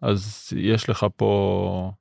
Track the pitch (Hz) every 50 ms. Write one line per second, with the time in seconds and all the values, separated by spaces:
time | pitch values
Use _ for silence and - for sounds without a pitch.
0 | - 113 101 98 98 107 107 - - - - - 90 104 113 107 - - 110 -
1 | 104 104 - - 104 101 101 101 98 98 95 95 95 92 92 92 92 95 101 -